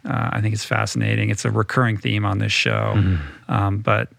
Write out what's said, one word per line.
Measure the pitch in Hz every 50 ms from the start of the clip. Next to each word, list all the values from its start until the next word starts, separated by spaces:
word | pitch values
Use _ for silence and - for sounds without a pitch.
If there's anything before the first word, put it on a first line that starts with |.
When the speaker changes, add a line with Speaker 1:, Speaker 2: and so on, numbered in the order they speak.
| -
Speaker 1:
Uh, | - - - - -
I | - 110
think | 107 107 107
it's | 104 -
fascinating. | - 113 107 107 107 - 117 110 107 110 110 110 107
It's | 107 - -
a | 113
recurring | 107 110 107 - - 135 127 113 110
theme | 98 - 120 107 104 104
on | 101 101 104
this | 107 107
show, | - - - 113 110 107 107 110 113
Speaker 2:
Mm-hmm. | 110 98 95 92 82 76 71 - - - -
Speaker 1:
um, | 117 107 101 101 101 104
but | 107 - 107 107 113 - _